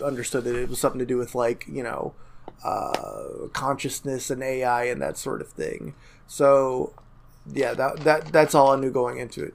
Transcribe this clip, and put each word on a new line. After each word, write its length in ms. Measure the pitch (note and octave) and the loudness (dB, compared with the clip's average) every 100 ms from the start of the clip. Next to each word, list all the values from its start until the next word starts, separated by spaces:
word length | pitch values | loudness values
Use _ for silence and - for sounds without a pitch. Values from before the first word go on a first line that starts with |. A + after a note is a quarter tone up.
understood 400 | C#3+ B2+ A#2 C3 | -6 -4 -4 -2
that 100 | A#2+ | -2
it 140 | A#2+ B2 | -2 -2
was 100 | B2 | 0
something 200 | C#3 B2+ | 0 0
to 80 | B2+ | -2
do 100 | B2 | -2
with, 180 | A#2+ | -2
like, 300 | B2 A#2 A#2 - | 0 0 -2 -6
you 160 | C#3 | -8
know, 300 | - C#2+ - - - - - - | -6 -6 -8 -10 -18 -18 -18 -10
uh, 840 | - - - - - G#1 - - - | -4 -4 -2 -4 -6 -10 -10 -10 -10
consciousness 760 | - C3+ C3+ C#3 - C#3 C3 - | -6 -4 -2 -4 -6 -6 -6 -4
and 140 | B2+ | -6
A 200 | C3 C3 | -4 -2
I 220 | B2 A#2+ | 0 0
and 160 | B2 A#2+ | 0 -2
that 160 | C2+ - | -4 -4
sort 240 | - - | -6 -8
of 80 | - | -8
thing. 460 | - D2+ - - - - - - | -8 -8 -8 -12 -14 -20 -20 -10
So, 680 | - C#3+ C#3 C3 B2+ - - - - - - - | 4 6 6 4 0 -6 -8 -20 -20 -20 -20 -8
yeah, 220 | C3+ B2 | -2 -2
that, 280 | A#2 C3 - | 0 -2 0
that, 320 | D3+ D#3 D#3 | 2 2 4
that's 220 | D#3+ D3+ | 4 6
all 160 | D#3 C3+ | 8 8
I 40 | C3+ | 6
knew 140 | C3+ | 2
going 260 | B2+ A#2+ B2+ | 0 0 -2
into 260 | A#2+ - | -8 -8
it. 120 | - | -10